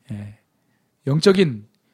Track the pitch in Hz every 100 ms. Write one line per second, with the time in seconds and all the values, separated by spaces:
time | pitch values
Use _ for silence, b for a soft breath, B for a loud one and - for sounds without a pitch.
0 | - 104 104 104 _ _ _ _ _ _
1 | 135 151 196 190 165 110 107 _ _